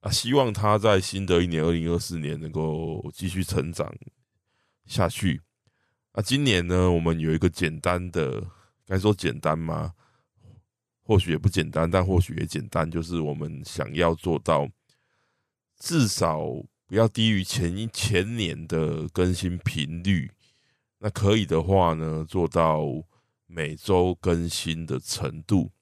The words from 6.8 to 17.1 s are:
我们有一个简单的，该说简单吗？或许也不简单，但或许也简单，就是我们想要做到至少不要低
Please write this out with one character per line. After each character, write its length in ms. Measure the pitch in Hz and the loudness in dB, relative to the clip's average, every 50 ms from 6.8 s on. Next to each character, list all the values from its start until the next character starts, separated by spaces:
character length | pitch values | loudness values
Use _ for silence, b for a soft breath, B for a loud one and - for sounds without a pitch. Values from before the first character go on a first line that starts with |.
| 90 90 | 4 4
我 80 | 87 85 | 4 2
们 220 | 82 85 82 82 | 2 0 0 0
有 120 | 78 80 80 | 0 0 0
一 60 | 80 | 2
个 120 | 90 90 | 2 0
简 280 | 82 - 90 82 80 78 | 0 0 -4 -4 -4 -2
单 300 | - 87 90 90 90 90 | -2 -2 -2 -2 -2 -4
的， 360 | 82 87 78 65 65 - - 92 b b b b b b _ | -2 -2 -2 -2 -4 -6 -8 -10 b b b b b b _
该 120 | _ 95 95 | _ -4 2
说 140 | 92 107 104 | 2 2 2
简 260 | 98 - 82 62 73 | 2 0 -4 -4 -2
单 200 | - 78 78 80 | 0 0 0 0
吗？ 340 | 82 80 78 78 78 82 - b b b b b b b b b b b b b _ _ _ _ _ _ _ _ _ | -2 -4 -4 -4 -4 -6 -8 b b b b b b b b b b b b b _ _ _ _ _ _ _ _ _
或 120 | - 110 95 | 2 2 2
许 140 | 90 85 80 | 4 2 -2
也 60 | 78 | 0
不 120 | - 104 | 0 0
简 200 | 85 95 82 78 | 2 2 -2 0
单， 200 | 78 80 82 85 | 0 0 0 2
但 140 | 90 95 92 | 2 2 2
或 140 | 92 95 87 | 4 4 2
许 160 | 87 - - | 2 2 -2
也 100 | 82 - | -6 -6
简 200 | 82 - 80 71 71 | -4 -4 -8 -8 -4
单， 220 | - 85 80 82 | -2 -2 -2 -2
就 120 | 82 85 80 | -2 -4 -4
是 180 | 82 87 85 | -4 -4 -4
我 140 | 78 73 73 | -2 -4 -4
们 280 | 78 76 76 80 67 65 | -6 -6 -8 -8 -12 -12
想 320 | - - - 71 - 69 | -12 -6 -6 -6 -4 -2
要 200 | 78 87 85 82 | 0 2 2 2
做 240 | 80 - 92 82 71 | 0 -2 -2 -2 -2
到 280 | - - 82 73 73 71 - _ _ _ _ _ _ _ _ _ _ _ _ _ _ _ _ _ _ _ _ _ | 0 0 0 0 0 -4 -8 _ _ _ _ _ _ _ _ _ _ _ _ _ _ _ _ _ _ _ _ _
至 300 | - - 165 165 127 107 | -8 0 4 4 4 4
少 380 | - - - 82 80 78 78 76 62 73 - - _ _ _ | 4 2 0 0 0 0 -4 -6 -6 -8 -10 -14 _ _ _
不 80 | _ - | _ 2
要 120 | 104 113 | 4 4
低 220 | 110 | 4